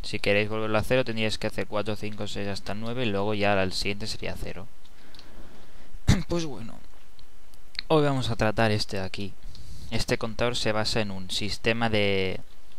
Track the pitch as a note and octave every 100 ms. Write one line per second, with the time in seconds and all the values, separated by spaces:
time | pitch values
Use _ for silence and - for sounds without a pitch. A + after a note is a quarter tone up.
0 | - G#2+ - G2+ G#2 A2 A2 A2 G#2 B2+
1 | C3 A2+ A2 - G#2+ - G2 G#2 G#2 G#2
2 | G#2+ G#2+ G2+ G2+ G2+ G2 - G2+ A2+ A#2+
3 | A#2+ G2 G2+ G#2+ G2+ G2+ F#2+ - - G2+
4 | G#2+ - F2+ F2+ - F2+ - - - -
5 | - - - - - - - - - -
6 | - G3 - F3 E3 B2+ A2+ - - -
7 | - - - - - - - - - D#3+
8 | D3 C3+ A2+ A2+ A2 G#2 A2+ G#2+ - G2
9 | F#2+ - G2 - - - - - - A2+
10 | - B2 A#2+ G#2+ A#2+ A#2+ A2+ G#2+ G#2+ A#2+
11 | G#2 F#2+ F#2 - G#2 - - A2+ A#2 G#2+
12 | G2+ G2 F#2+ F#2 - - -